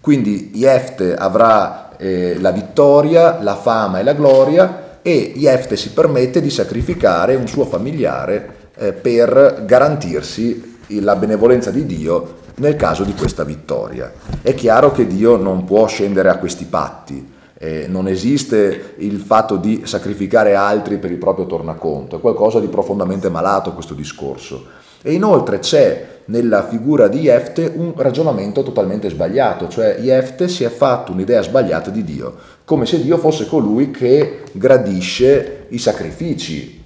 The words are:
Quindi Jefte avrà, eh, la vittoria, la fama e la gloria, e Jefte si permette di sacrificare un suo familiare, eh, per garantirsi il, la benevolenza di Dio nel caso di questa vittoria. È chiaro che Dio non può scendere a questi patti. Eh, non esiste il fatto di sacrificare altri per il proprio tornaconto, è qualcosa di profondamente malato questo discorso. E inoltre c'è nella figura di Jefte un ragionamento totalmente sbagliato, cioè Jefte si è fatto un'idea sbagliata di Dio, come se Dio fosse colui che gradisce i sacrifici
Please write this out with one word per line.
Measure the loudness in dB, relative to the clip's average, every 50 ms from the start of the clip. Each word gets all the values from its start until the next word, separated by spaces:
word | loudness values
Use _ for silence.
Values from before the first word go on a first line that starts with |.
Quindi | _ 2 2 2 2 -2 -2 -4 -6 -10 -6
Jefte | 0 2 4 4 4 0 -4 -6 -4 -2 -2 -2
avrà, | 0 -2 0 2 4 4 4 4 4 2 0 -4 -10 -16 -18 -18
eh, | -8 -6 -4 -2 -2 -2 -2 -2 0
la | 0 0
vittoria, | 0 0 -6 -4 2 4 4 6 6 6 4 4 4 6 6 6 4 2
la | -4 -4 -4
fama | -2 0 0 0 0 0 -2 -2 0
e | 0
la | 0 0
gloria, | 4 4 6 6 6 6 6 6 4 4 4 2 -8 -14 -18 -20 -8 _
e | 0 0 0 0 -2 -6
Jefte | 0 2 4 4 2 0 -2 -6
si | -6 -6 -6
permette | 0 2 2 2 4 2 0 2 0 0
di | 0 0
sacrificare | -2 -2 -4 -4 -4 -6 -4 -4 -4 2 2 2 2 4 2 2 2
un | 0 0
suo | -4 -2 -2 -2
familiare, | -2 -2 -4 -4 -4 -4 -2 -2 -2 -2 -4 -4 -4 -4 -6 -6 -10 -20 -20 _ _ _
eh, | -6 -6 -6 -6
per | -2 -2 0 4 4 4 6 8 8 8 6 6 2 0
garantirsi | 4 4 4 6 4 2 -2 -4 -4 -4 -4 -6 -6 -8 -4 -4 -4 -4 -6 -10 -16 -20 -20 -16 -8
il, | -6 -2 0
la | 0 2
benevolenza | 2 0 -2 0 2 4 4 4 4 2 -2
di | -4 -4 -4
Dio | -4 -4 -6 -2 -2 -2 -2 -2 -6 -16 -20 -20 -20 -10
nel | -2 0 0 0
caso | 2 0 -2 0 -2 -2
di | -4 -4
questa | -4 -4 -4 -4 -4 -6
vittoria. | -6 -6 -12 -8 -6 -6 -6 -6 -6 -8 -10 -12 -12 -14 -20 -14 -12 -12 -4 -2
È | -2 -2
chiaro | 0 2 2 4 6 4 4 4
che | 2 -2
Dio | 0 0 0 4 4 4
non | 4 2 0 -2 -2 -2
può | 0 2 2 2
scendere | 2 0 -4 -2 -2 0 2 2 2
a | 2
questi | 2 -2 -8 -8 -8 -10
patti. | -6 -4 -4 -4 -4 -8 -16 -16 -14 -14 -14 -14 -18 -20 _ _ _ _
Eh, | -12 -10 -8 -8 -8 -6 -6
non | -4 -4 -2 -2
esiste | -4 -2 -2 0 0 0 -2 0 2 2 2 2 2 -4 -8 -16 -14 -8
il | -8 -6 -6 -6
fatto | -2 2 2 2 2 2 -2
di | -2 0 -2 -2 -2 -4
sacrificare | -6 -6 -6 -6 -6 -6 -6 -4 -2 0 2 4 4 4
altri | 2 2 2 0 -2 -2 -4 -6 -6
per | -4 -6
il | -8
proprio | -4 -2 -2 -2 -2 -4
tornaconto, | -4 -4 -6 -6 -8 -10 -6 -6 -6 -6 -6 -8 -10 -12
è | -4
qualcosa | -2 -2 0 2 0 2 2 0
di | -2
profondamente | -2 -2 -2 -2 -2 -2 -4 -2 -4 -4 -4 -4 -4
malato | -4 -2 -2 0 0 0 -2 -4 -10
questo | -12 -14 -14 -12
discorso. | -12 -12 -12 -12 -12 -10 -10 -10 -12 -14 -16 -16 -16 -16 -18 -20 -20 _ _ -20 _
E | _ -2 -2
inoltre | 0 2 4 4 2 2 0 -4 -4
c'è | -2 0 2 4 4 4 2 -2 -8 -16 -18 -20 _
nella | -6 -4 -2 0 2 2 0 0 -2
figura | -6 -6 -2 0 4 4 4 4
di | 4 0
Jefte | 2 4 4 4 2 -2 -4 -4 -4 -4 -4
un | -4 -6 -6 -4
ragionamento | -2 -2 -2 0 0 0 0 0 -2 -4 -4 -2 -4 -4
totalmente | -2 -2 -2 -2 -2 -2 -4 -4 -6
sbagliato, | -4 -4 -4 -2 0 0 0 0 0 -4 -8 -8
cioè | -4 -2 0 0 0 0
Jefte | 0 2 2 2 2 -2 -2 -4 -4
si | -2 -2 -2 -4
è | -4
fatto | 0 0 2 2 2 0 -2 -6
un'idea | -6 -6 0 2 2 2 2
sbagliata | 2 0 0 0 0 -2 -4 -4 -6
di | -6 -6 -6
Dio, | -6 -8 -8 -10 -10 -12 -14 -20 -20 -20 _ _
come | -2 0 0 0
se | 0 -2 -2 0
Dio | 0 0
fosse | 2 2 0 0 0 -4
colui | -2 0 0 0 2 2 0 0 -2
che | -2 -4 2 4 4 4 2 0 -4 -14 -16 -14 -10
gradisce | -2 4 4 4 4 4 0 -4 -4 -4 -6 -2 2 4 4 4 4 2 -4 -12 -16 -16 -10
i | -10 -4
sacrifici | -2 -2 -2 -2 -6 -10 -8 -8 -6 -6 -6 -6 -8 -10 -10 -10 -10 -14 -18 -20 -20